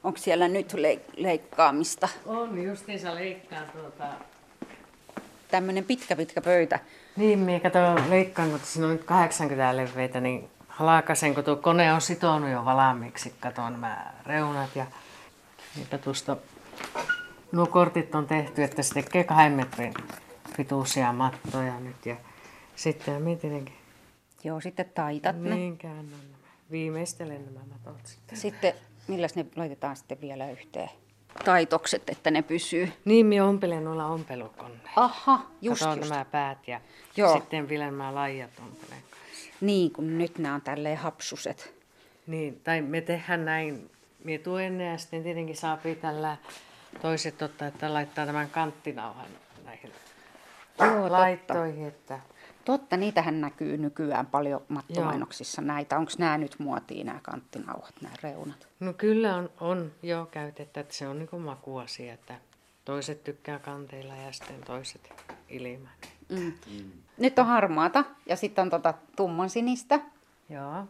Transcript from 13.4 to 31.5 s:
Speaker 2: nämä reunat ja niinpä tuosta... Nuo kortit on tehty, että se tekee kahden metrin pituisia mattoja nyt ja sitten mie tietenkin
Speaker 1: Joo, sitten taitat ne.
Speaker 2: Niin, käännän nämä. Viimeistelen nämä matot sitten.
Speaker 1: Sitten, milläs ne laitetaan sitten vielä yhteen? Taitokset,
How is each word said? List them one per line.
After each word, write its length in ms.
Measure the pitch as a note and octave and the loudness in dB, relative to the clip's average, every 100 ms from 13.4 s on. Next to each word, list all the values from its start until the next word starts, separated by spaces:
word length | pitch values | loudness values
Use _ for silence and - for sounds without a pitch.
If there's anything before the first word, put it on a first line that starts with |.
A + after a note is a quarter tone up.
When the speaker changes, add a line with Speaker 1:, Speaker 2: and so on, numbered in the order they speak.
| B2 A#2+ A#2 | -8 -6 -6
Speaker 2:
nämä 420 | A#2+ A#2 G2 - - C3+ | -6 -8 -8 -12 -14 -4
reunat 500 | D3+ D3 C#3+ C3 C#3 | -2 0 -2 -4 -6
ja 100 | C3 - - - - - - - - D3 | -8 -10 -20 -20 -20 -20 -20 -20 -16 -14
niinpä 220 | C#3 C#3+ | -8 -6
tuosta... 400 | C#3 C3+ - C3 - - - - - - - C6+ - - - | -4 -4 -4 -6 -6 -20 -20 -14 -10 -8 -4 -4 -6 -18 -4
Nuo 140 | E3+ E3+ | 2 6
kortit 500 | F3+ F3 F3 D#3+ D3+ | 6 6 4 0 -2
on 120 | C#3+ | 0
tehty, 360 | D#3 D3 - | 0 0 0
että 200 | C#3 - | 0 0
se 100 | C3+ | -2
tekee 300 | - C3+ F#3 | -2 2 2
kahden 280 | F3 D#3 D3+ | 6 8 8
metrin 400 | C#3 C3 - A#2+ - - - - - - - | 8 -2 -4 -6 -6 -10 -14 -18 -20 -12 -6
pituisia 560 | C#3 C#3 C3 C#3+ B2 | -2 -2 0 2 2
mattoja 680 | A#2+ C3 C3 - C3+ C3 B2 | 2 0 0 -6 -4 -4 -6
nyt 260 | B2+ B2 A#2 | -10 -10 -10
ja 100 | A#2 - - - - - - | -10 -14 -20 -20 -20 -20 -4
sitten 460 | D#3+ D3+ - C#3+ | -2 -2 -4 -2
mie 140 | D#3+ E3+ | -2 -2
tietenkin 400 | D#3 D3 C3+ - - - - _ _ _ | -4 -6 -8 -16 -20 -20 -20 _ _ _
Speaker 1:
Joo, 180 | D#3 D#3+ | -8 -6
sitten 280 | F3 F3+ F#3 - | -8 -8 -6 -4
taitat 400 | D3+ D3 E3 F3 | -4 -2 -2 -2
ne. 80 | F3 G#3+ | -2 -2
Speaker 2:
Niin, 220 | F3+ E3 | -4 -8
käännän 280 | E3 D#3 D3+ | -14 -14 -16
nämä. 260 | D3 C#3 C3+ - _ _ | -18 -20 -20 -20 _ _
Viimeistelen 760 | D#3+ D#3+ D#3 E3+ - D#3+ C#3+ C#3 | -6 -4 -4 -6 -8 -12 -12 -14
nämä 140 | C3+ - | -16 -16
matot 400 | - - - - | -18 -18 -18 -20
sitten. 320 | - - A3 | -20 -16 -6
Speaker 1:
Sitten, 360 | G#3 G#3 F#3 - - - - | -6 2 0 0 -14 -16 -6
milläs 280 | F#3+ E3 F3+ | -2 -2 -2
ne 100 | D3 - | -6 -6
laitetaan 400 | D#3+ C#3 C#3+ C3+ | -6 -6 -8 -8
sitten 260 | - C3+ | -12 -12
vielä 300 | D3 C3+ C3+ | -10 -10 -10
yhteen? 380 | B2+ - - - - _ _ _ - | -10 -12 -10 -10 -12 _ _ _ -2
Taitokset, 640 | F#3+ | 6